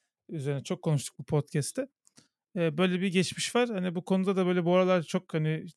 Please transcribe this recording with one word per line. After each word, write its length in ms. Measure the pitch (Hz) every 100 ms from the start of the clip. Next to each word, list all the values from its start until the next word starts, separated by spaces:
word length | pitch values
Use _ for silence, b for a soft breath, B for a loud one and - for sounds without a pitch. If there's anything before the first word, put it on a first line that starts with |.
| _ _ -
üzerine 340 | 160 135 139
çok 200 | - 185
konuştuk 360 | 165 147 - -
bu 60 | -
podcast'te. 600 | 151 - 151 - - 262 _ _ _ b _ _ 190
Eee, 220 | 165 147
böyle 240 | 185 180
bir 60 | 196
geçmiş 480 | 180 175 - - 240
var. 140 | 240
Hani, 260 | 202 180 170
bu 100 | -
konuda 300 | 190 190 190
da 100 | 180
böyle 200 | 180 170
bu 100 | 185
aralar 280 | 185 185
çok, 300 | 156 185 -
hani, 320 | 160 156 160 170